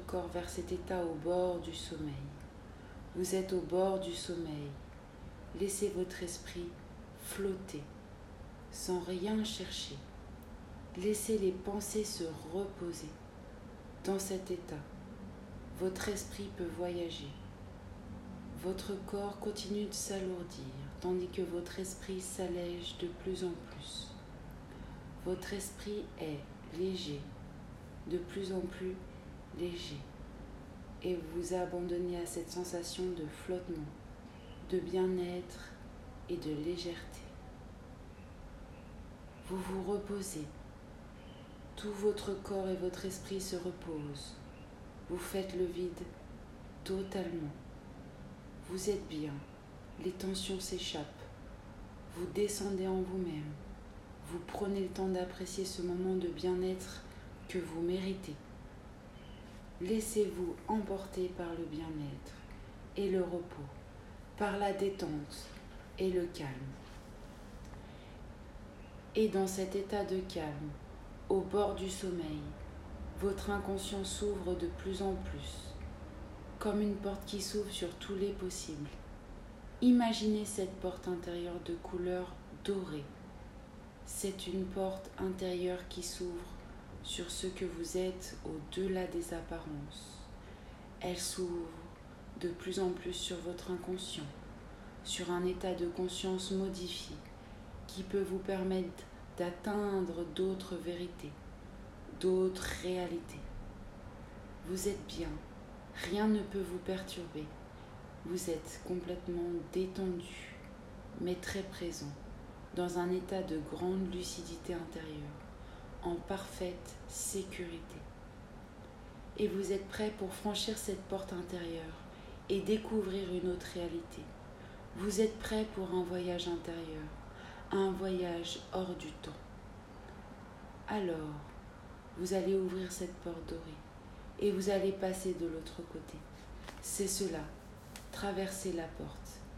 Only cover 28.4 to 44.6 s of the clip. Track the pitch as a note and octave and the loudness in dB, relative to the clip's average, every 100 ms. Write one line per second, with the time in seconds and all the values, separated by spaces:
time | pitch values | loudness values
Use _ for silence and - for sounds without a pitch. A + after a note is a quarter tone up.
28.4 | F#3+ F#3+ F3 - F#3 F#3 - - - - | 2 2 0 0 -2 -2 -6 -10 -10 -10
29.4 | - - F3 E3+ - D3 C#3 - - - | -10 -2 0 0 -4 -6 -8 -8 -10 -8
30.4 | - - - - - - F3+ F3+ D#3 E3+ | -10 -10 -10 -10 -10 -2 2 2 0 -2
31.4 | E3+ F#3 F3+ F3+ F3 F3 F3+ F3 E3+ - | 2 4 4 2 2 4 4 2 0 -2
32.4 | E3 F3+ F3+ F3 E3+ - F#3 E3+ D3+ - | -2 -2 0 0 0 0 2 2 -2 -4
33.4 | - F3+ F3+ D#3+ D3 C#3 - - - - | -2 -2 0 -2 -4 -6 -10 -12 -12 -12
34.4 | - - - F3+ E3 F#3 F#3 F#3 F3+ F3+ | -12 -10 2 2 4 6 6 6 4 0
35.4 | - - - - - - - - - F3 | -4 -8 -10 -10 -10 -10 -10 -10 -2 0
36.4 | D#3 D3+ D3+ F3 F3 E3+ - - - - | 2 2 2 0 0 -4 -6 -10 -10 -10
37.4 | - - - - - - - - - - | -10 -10 -10 -12 -12 -12 -12 -12 -12 -12
38.4 | - - - - - - - - - - | -10 -10 -10 -10 -12 -10 -12 -12 -12 -12
39.4 | - F#3 F#3 F#3+ F3+ G3+ G3+ G3+ F#3+ D#3 | -4 -2 0 0 4 2 2 -2 0 -2
40.4 | D3 - - - - - - - - - | -4 -6 -12 -12 -12 -12 -12 -12 -12 -12
41.4 | - - - - G#3 G3+ G#3 G3+ - G3 | -12 -12 -12 -6 -4 4 6 6 2 0
42.4 | - G3 F#3+ F3+ F3+ F3+ F#3+ - - G3 | 2 2 4 4 2 2 -2 -2 -2 -2
43.4 | F#3 F3+ F3+ F3 - D#3 D3 C#3+ - - | 0 0 0 -2 -4 -2 -2 -4 -8 -10
44.4 | - - | -12 -12